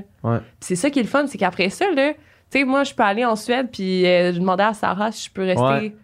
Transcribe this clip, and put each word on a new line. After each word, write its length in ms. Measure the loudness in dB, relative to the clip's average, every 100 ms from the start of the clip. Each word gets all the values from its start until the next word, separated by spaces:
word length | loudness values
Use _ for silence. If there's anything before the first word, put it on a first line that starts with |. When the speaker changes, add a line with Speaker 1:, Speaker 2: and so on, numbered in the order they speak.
| -10 _
Speaker 1:
Ouais. 140 | -2 -2
Speaker 2:
Puis 80 | -4 _
c'est 160 | -6 -2
ça 140 | 0
qui 80 | 0
est 20 |
le 60 | 0
fun, 180 | 0 -2
c'est 120 | -2
qu'après 300 | -2 0 -2
ça, 160 | 0 0
là, 220 | 2 0
tu 60 | -2 _ _ _ 0
sais, 40 | 2
moi, 180 | 0
je 100 | 0
peux 80 | 2
aller 220 | 2 2 0
en 100 | -2
Suède, 340 | -2 -2 -2
puis, 340 | -4 -2 2 4
euh, 260 | 4 2
je 80 | 0
demandais 240 | 0 2
à 100 | 0
Sarah 380 | 0 -2 -2 -4
si 160 | -6 -12
je 40 |
peux 100 | -4
rester, 200 | -2 2
Speaker 1:
Ouais, 260 | 2 2 -2 -10